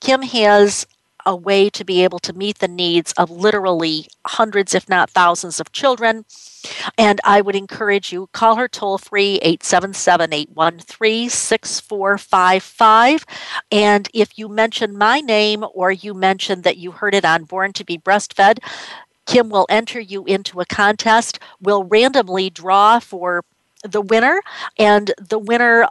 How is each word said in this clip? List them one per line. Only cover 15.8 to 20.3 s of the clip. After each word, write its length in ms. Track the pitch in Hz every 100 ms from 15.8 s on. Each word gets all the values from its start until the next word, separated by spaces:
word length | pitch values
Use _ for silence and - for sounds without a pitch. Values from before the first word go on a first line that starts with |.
| 185
you 240 | 190 208
mention 480 | 185 190 190 - 180
that 160 | 175 180
you 140 | 175
heard 220 | 170 208
it 100 | 196
on 200 | 170 165
Born 280 | 160 185 196
to 100 | -
be 140 | 180 170
Breastfed, 600 | 185 202 - - 196 220 - - - - - _ -
Kim 240 | 247 220
will 160 | 202 -
enter 320 | 214 226 240
you 240 | 190 196
into 360 | 185